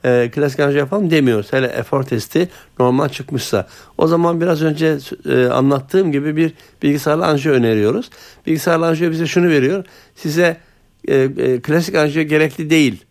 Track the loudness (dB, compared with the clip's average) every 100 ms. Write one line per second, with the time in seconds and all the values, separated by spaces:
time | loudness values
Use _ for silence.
0 | 2 0 0 -2 -2 0 0 0 -2 -2
1 | 0 2 2 0 0 -2 -2 -4 -4 -4
2 | -2 -4 -2 -2 -2 -6 -20 -2 0 2
3 | -2 -6 -8 -8 -4 -4 -4 -14 -18 -2
4 | 0 2 0 0 0 0 0 0 -2 -2
5 | -6 -12 -2 2 2 2 2 0 0 0
6 | 2 0 -2 -2 -2 -4 -20 _ -2 -2
7 | 0 0 0 0 2 2 2 2 2 0
8 | -6 -16 -20 -14 -4 -2 0 0 0 0
9 | -2 -2 -2 2 2 4 2 -2 -6 -20
10 | _ _ -6 0 0 0 _ _ _ _
11 | -2 0 0 -2 -2 -2 0 -2 0 0
12 | 0 0 0 0 0 -2 0 2 2 0
13 | _